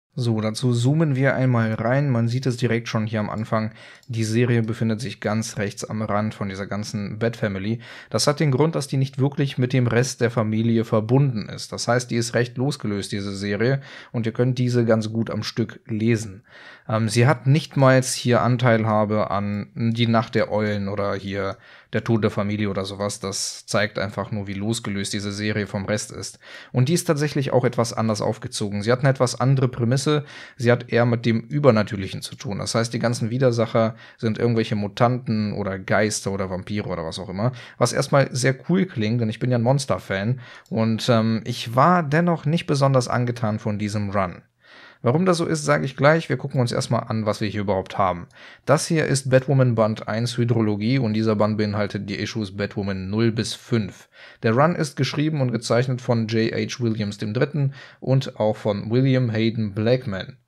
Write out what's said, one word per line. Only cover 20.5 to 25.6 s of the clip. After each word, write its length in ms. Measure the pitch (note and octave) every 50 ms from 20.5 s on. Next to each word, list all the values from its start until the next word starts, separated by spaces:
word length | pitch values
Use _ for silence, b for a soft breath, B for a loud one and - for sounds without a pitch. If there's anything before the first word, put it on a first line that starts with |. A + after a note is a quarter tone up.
Eulen 360 | - G#2 G#2+ G#2 G#2 G2+ G2 G2
oder 260 | G2+ G#2 G2+ G2+ G2
hier 440 | G2 F#2+ G2 G2 G2+ F#2+ G2 F#2+ - B B B B B B -
Der 100 | A2+ A2+
Tod 200 | - A#2 G#2+ A2
der 80 | G#2
Familie 400 | - - G2+ G2+ G#2 G#2 G#2+ G2+
oder 140 | F#2+ G2 F#2+
sowas. 340 | G2 G2+ G2 G2+ G#2 - -
Das 480 | - G2 G2 - - - - - - -
zeigt 320 | - G#2+ G#2 G#2 - -
einfach 320 | F#2+ G2 G2+ - - -
nur, 160 | A2+ G#2 G2 G2
wie 80 | G2
losgelöst 580 | G2 G2+ A2 A#2 A#2 - A2 G2 G2 G2 - -
diese 180 | G#2 G2 G#2
Serie 360 | G2+ G2+ G#2 G#2+ G#2 G#2+